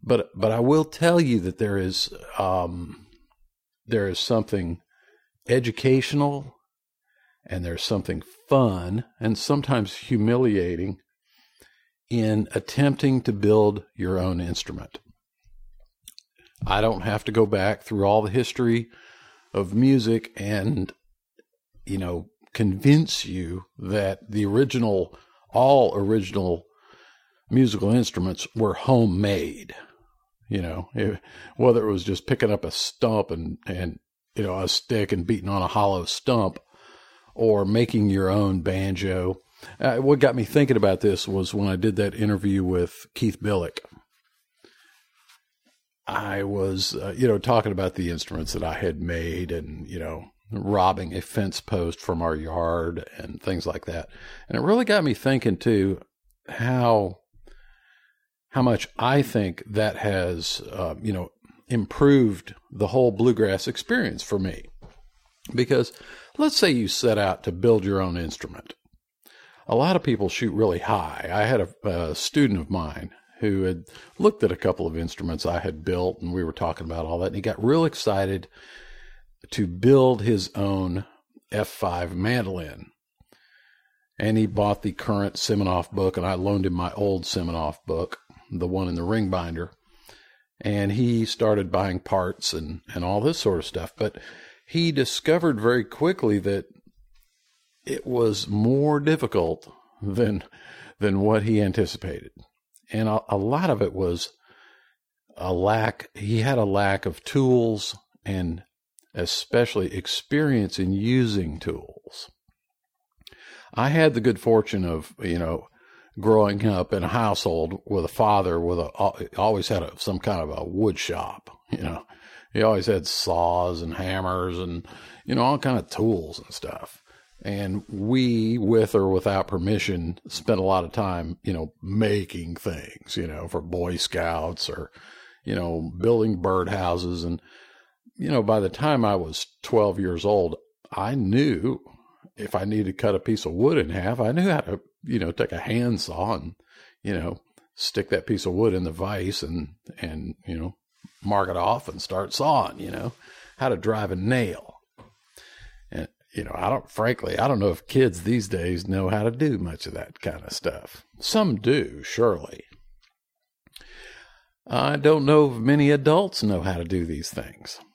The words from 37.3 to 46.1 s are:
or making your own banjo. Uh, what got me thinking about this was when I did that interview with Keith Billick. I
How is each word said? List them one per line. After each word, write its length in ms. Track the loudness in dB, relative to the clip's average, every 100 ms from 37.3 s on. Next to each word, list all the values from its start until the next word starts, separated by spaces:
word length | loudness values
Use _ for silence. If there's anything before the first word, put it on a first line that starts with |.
| 0
or 300 | 4 4 4
making 440 | 4 4 4 4
your 220 | 4 2
own 300 | 2 2 2
banjo. 800 | 0 -2 -2 -2 -2 -2 -2 -4 _ _ -20 -2
Uh, 180 | 0 2
what 200 | 4 6
got 180 | 4 4
me 80 |
thinking 320 | 0 2 4 6
about 260 | 4 4
this 260 | 2 2 -2
was 260 | -2 -2
when 140 | 0 0
I 80 | 0
did 220 | 0 0
that 180 | -2 0
interview 480 | 0 0 2 0
with 420 | 2 0 0 -4 -18
Keith 260 | -4 -2 -2
Billick. 340 | -2 0 -2 -8 -18 -20 _ _ _ _ _ _ _ _ _ _ _ _ _ _ _ _ _ _ _ _
I 340 | -8